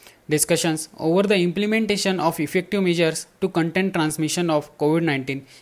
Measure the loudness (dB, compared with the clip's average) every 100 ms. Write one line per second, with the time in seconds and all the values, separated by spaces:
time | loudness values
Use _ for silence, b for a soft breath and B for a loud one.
0 | B B -2 0 2 0 0 -2 -6 -4
1 | 0 2 4 2 2 0 0 0 0 0
2 | 0 0 0 0 -2 -2 -2 0 2 2
3 | 2 0 -8 _ -4 0 -2 0 -2 0
4 | -2 -2 -2 -2 0 0 -2 -2 0 2
5 | 0 -2 -4 -8 B B